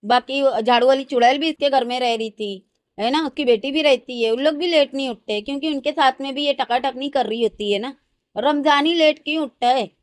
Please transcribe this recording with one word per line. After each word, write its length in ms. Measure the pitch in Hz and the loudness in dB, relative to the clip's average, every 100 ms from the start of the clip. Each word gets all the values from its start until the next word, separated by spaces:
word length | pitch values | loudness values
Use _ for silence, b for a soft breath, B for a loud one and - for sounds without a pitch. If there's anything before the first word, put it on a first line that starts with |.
बाकी 380 | 208 247 - 269 | 2 0 0 0
वो 200 | 269 240 | 0 0
झाड़ू 260 | 226 240 247 | 2 4 4
वाली 160 | 269 262 | 2 0
चुड़ैल 320 | 254 240 277 | 2 4 4
भी 120 | 320 | -2
इसके 200 | 302 285 | -2 0
घर 160 | 269 240 | 0 0
में 140 | 247 | -2
रह 160 | 247 226 | -2 -2
रही 140 | 220 | -4
थी, 340 | 208 208 190 _ _ _ - | -8 -10 -10 _ _ _ -6
है 120 | 220 | -2
ना, 140 | 294 311 | -2 -2
उसकी 200 | - 269 | -4 0
बेटी 260 | 233 269 | 0 0
भी 100 | 277 | 0
रहती 400 | 302 254 - 247 | 2 2 0 -4
है, 80 | 226 | -2
उन 80 | 233 | 2
लोग 160 | 285 302 | 0 0
भी 120 | 349 | 0
लेट 260 | 320 285 269 | 2 0 -2
नहीं 140 | 269 | -6
उठते 300 | 220 - 208 | -8 -6 -8
क्योंकि 280 | 220 277 311 | -6 -6 -4
उनके 220 | 285 262 | -4 -4
साथ 300 | 294 277 262 | 0 0 0
में 120 | 269 269 | -8 -4
भी 100 | 294 | -2
ये 80 | |
टकाटक 400 | 277 254 240 269 247 | -2 -2 -2 -2 -6
नहीं 140 | 277 | -4
कर 160 | 277 220 | -2 -2
रही 160 | 220 | -2
होती 280 | 226 - 208 | -4 -4 -4
है 80 | 202 | -4
ना। 160 | 240 262 _ _ _ - | -4 -12 _ _ _ -4
रमजान 500 | 262 294 285 285 294 | 0 0 2 2 2
ही 80 | |
लेट 260 | 339 311 302 | 2 2 0
क्यों 240 | - 311 | -4 -4
उठता 240 | 285 _ 240 | -6 _ 0
है? 200 | 254 202 _ | 0 -2 _